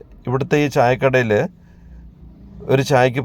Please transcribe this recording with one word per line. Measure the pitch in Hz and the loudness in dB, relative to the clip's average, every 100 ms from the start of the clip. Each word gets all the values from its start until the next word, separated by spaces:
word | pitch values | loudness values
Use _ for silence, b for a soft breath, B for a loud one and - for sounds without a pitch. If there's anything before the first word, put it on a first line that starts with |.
| - - - | -12 -14 -6
ഇവിടുത്തെ | 131 - 151 | -4 0 0
ഈ | 147 143 | 0 2
ചായക്കടയിൽ | 120 123 131 127 117 104 160 - b b b b b - - - - - - | 2 2 0 0 2 0 -2 -8 b b b b b -20 -20 -20 -20 -12 -2
ഒരു | 135 127 | -2 2
ചായക്ക് | 123 127 127 | 2 2 0